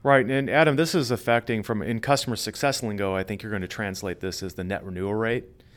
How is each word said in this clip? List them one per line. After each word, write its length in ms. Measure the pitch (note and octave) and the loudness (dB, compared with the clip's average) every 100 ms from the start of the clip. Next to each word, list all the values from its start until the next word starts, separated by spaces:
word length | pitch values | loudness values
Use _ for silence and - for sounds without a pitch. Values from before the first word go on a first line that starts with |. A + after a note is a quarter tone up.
Right, 240 | C#3 C#3 B2+ | 6 4 4
and 240 | C3+ C#3 | 0 2
Adam, 280 | C3+ D#3+ C#3 | 4 6 4
this 180 | E3 F3+ | 2 2
is 160 | B2 | 2
affecting 500 | A#2+ - A#2 A#2 A2+ | 0 2 2 2 -2
from, 200 | G2+ G#2+ | 0 -2
in 180 | F#2 A2+ | -2 -4
customer 380 | B2 C#3 - A2 | 0 0 0 -4
success 440 | - - C#3+ C3+ | -4 -2 0 0
lingo, 340 | A2+ G2+ G2 F#2+ | -4 -2 0 0
I 80 | |
think 200 | F#2+ G2+ | -2 -6
you're 80 | A2 | -4
gonna 160 | G#2 F#2 | -4 -4
translate 540 | - G#2 F#2+ G2+ E2+ | -4 -6 -4 -6 -4
this 200 | F#2 F2 | -6 -6
as 120 | F#2+ | -8
the 100 | F2 | -6
net 220 | F#2 G2 F#2+ | -4 -4 -6
renewal 280 | F2+ G2 | -6 -2
rate. 300 | G#2+ A2+ B2 - - - | -2 0 -2 -4 -20 -20